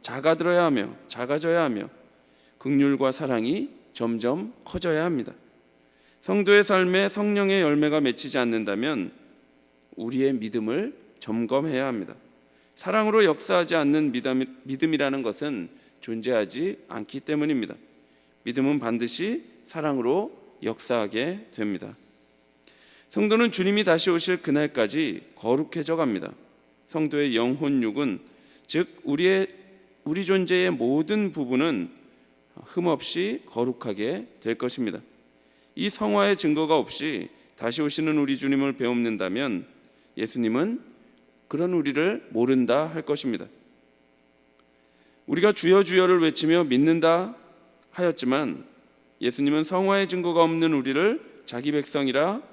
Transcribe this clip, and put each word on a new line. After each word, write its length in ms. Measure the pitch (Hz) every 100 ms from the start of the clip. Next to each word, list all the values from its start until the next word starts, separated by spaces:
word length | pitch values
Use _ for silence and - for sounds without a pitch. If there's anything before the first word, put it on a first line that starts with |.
작아들어야 600 | - 127 147 165 170 175
하며 320 | 170 131 98 - -
작아져야 560 | 113 123 147 165 170
하며 260 | 156 107 98 - - _ _ _ _ _
긍휼과 520 | 131 139 139 135 131
사랑이 580 | 131 143 120 117 190 277 - _
점점 600 | - 117 117 120 151 214 -
커져야 400 | - 185 175 156 170
합니다. 280 | 151 110 - - _ _ _ _ _ _ _
성도의 420 | - 196 196 202
삶에 460 | 196 190 180 185 196
성령의 520 | 208 208 202 196 196
열매가 400 | 160 147 151 151
맺히지 360 | 139 117 143 131
않는다면 760 | 120 113 107 101 135 139 82 - - _ _ _ _ _ _ -
우리의 380 | 117 131 135
믿음을 600 | 131 110 117 110 135 226 - - _
점검해야 680 | - 113 117 131 160 131 135
합니다. 280 | 117 90 - _ _ _ _ _ -
사랑으로 480 | 185 214 214 220 196
역사하지 500 | 151 - 180 165 165
않는 360 | 143 151 151
믿음, 320 | 123 131 131 131 -
믿음이라는 600 | - 135 160 151 143 139
것은 460 | 120 104 147 120 82 - _ _
존재하지 760 | - 113 110 120 101 120 175 - -
않기 340 | - 104 135
때문입니다. 540 | - 151 151 139 104 - - _ _ _ _ _
믿음은 360 | - 120 135 147
반드시 640 | 117 117 117 - 190 269 - -
사랑으로 680 | - 160 151 139 120 165 240 - - _
역사하게 840 | - 113 - 120 104 107 143 196 220
됩니다. 420 | - 107 95 104 - _ _ _ _ _ _ _ _ - - _
성도는 420 | - 208 220 233
주님이 320 | 190 185 208
다시 260 | 190 165 185
오실 320 | 170 175 180
그날까지 800 | - 143 151 131 110 135 147 85 - -
거룩해져 600 | 113 131 151 175 147 165
갑니다. 360 | 143 98 - - - _ _ _ _
성도의 480 | 160 156 147 143 113
영혼육은, 840 | 120 139 147 139 113 107 143 90 - - _ - -
즉 220 | 156 175 -
우리의, 440 | - 143 180 190 190 - - - _ _
우리 200 | - 165 185
존재의 460 | 190 175 180 185
모든 600 | 147 117 143 156 214 202
부분은 580 | 160 127 127 165 120 85 - - _ _ _ _ -
흠없이 800 | - - 175 143 - 170 196 254 -
거룩하게 840 | 117 123 120 120 98 110 185 120 -
될 140 | - 113
것입니다. 440 | 123 127 113 85 - _ _ _ _ _ _ -
이 140 | 196
성화의 480 | - 214 208 202 190
증거가 400 | 165 151 156 160
없이 520 | 107 - 151 120 90 - _ _
다시 260 | 117 120
오시는 360 | 147 143 156 156
우리 200 | 139 135
주님을 360 | 139 139 139
배움는다면 920 | 135 123 120 117 107 92 104 139 95 78 - _ _ _ -
예수님은 640 | 113 123 113 120 185 240 - - - _ _ _ _
그런 260 | 151 175
우리를 540 | 175 143 139 170 226 -
모른다 560 | 113 123 131 120 127 156
할 160 | 160
것입니다. 420 | 151 147 135 107 98 - _ _ _ _ _ _ _ _ _ _ _ _ _ _ _ _ -
우리가 240 | 147 202
"주여, 320 | 208 165 190
주여를 380 | 180 185 185 180
외치며 420 | 165 156 156 170 160
믿는다" 680 | 127 147 165 160 170 190 240 - - _ _ _
하였지만 760 | - 175 156 127 135 139 69 - - _ _ _ _
예수님은 420 | 120 120 143 151
성화의 440 | 156 185 190 196 190
증거가 360 | 180 175 165
없는 300 | 165 165 165
우리를 480 | 143 131 135 196 240 - - -
자기 260 | 120 131
백성이라 680 | 147 139 147 139 127 160 220 -